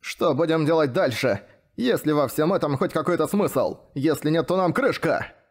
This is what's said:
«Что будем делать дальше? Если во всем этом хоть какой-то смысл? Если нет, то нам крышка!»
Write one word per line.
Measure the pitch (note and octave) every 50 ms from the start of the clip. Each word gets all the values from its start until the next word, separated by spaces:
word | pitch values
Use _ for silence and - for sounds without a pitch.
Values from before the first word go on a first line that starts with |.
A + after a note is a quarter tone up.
«Что | - - - - A3 F3 C#3
будем | C3 E3+ D#3 D#3+ D#3+ D#3
делать | D3 E3 D#3+ D#3 C#3 A#2+
дальше? | - F3+ C3+ A2+ - - B2+ G2+ G2 - - - _ _ _ _
Если | - - B3+ G#3+ D#3 - D3+
во | D3+ D3 C#3+
всем | C3 - - D3+ E3 G3
этом | - - D3 C#3+
хоть | B2+ G3 E3+ -
какой-то | E3 D3+ - F3 D#3 D#3
смысл? | C#3+ - G3+ G3 C#3 - C3+ A2 F2 - - - _ _
Если | C#3+ C3 D#3+ D3+ - - D3+
нет, | D#3 E3 D#3+
то | - F3
нам | F#3+ F#3 F3 -
крышка!» | - C4+ A#3+ - - - E3 C3 - - - - _ _ _